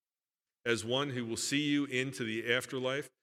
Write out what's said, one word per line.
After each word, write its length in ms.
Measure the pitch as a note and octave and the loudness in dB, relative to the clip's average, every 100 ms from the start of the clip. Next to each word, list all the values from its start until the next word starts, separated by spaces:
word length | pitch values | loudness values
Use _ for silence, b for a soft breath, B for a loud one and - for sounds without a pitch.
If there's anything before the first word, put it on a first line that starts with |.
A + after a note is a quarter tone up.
| _ _ _ _ _ _ | _ _ _ _ _ _
as 200 | A#2+ A2+ | 0 0
one 260 | A2 C3 C#3+ | 2 0 0
who 160 | B2 A2+ | -2 -4
will 100 | A2 | -2
see 260 | - C#3 | 0 2
you 240 | D3 C#3+ C3+ | 4 2 2
into 360 | B2+ C3+ C3 | 0 0 -2
the 280 | A2+ A2+ A2+ | -2 -2 2
afterlife, 580 | B2 - C3 B2+ C3+ C#3+ _ | 0 0 -4 -2 -2 -6 _